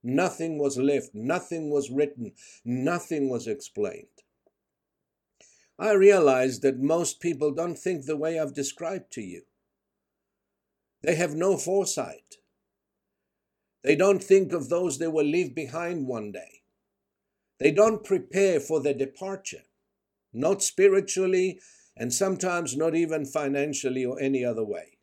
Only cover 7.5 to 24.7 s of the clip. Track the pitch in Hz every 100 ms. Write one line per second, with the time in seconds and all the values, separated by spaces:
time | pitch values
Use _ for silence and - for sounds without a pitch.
7.5 | 143 175 160 - 170 135 151 156 165 147
8.5 | 143 139 - 165 190 190 - 98 85 _
9.5 | _ _ _ _ _ _ _ _ _ _
10.5 | _ _ _ _ _ 147 165 175 151 185
11.5 | 190 - 196 185 - 110 73 _ - _
12.5 | _ _ _ _ _ _ _ _ _ _
13.5 | _ _ _ 131 147 190 196 - 196 185
14.5 | 170 127 170 180 131 165 156 147 165 165
15.5 | 120 135 151 170 175 131 117 104 90 82
16.5 | - _ _ _ _ _ _ _ _ _
17.5 | _ 139 151 220 214 - 190 - 185 196
18.5 | 165 - 160 143 131 135 139 190 196 -
19.5 | - _ _ _ _ _ _ _ 113 151
20.5 | 196 - - 196 190 196 - 190 185 185
21.5 | 190 - _ _ - 120 - 190 190 185
22.5 | 175 170 135 160 165 165 156 135 156 143
23.5 | 139 147 143 135 127 123 131 135 135 123
24.5 | 113 107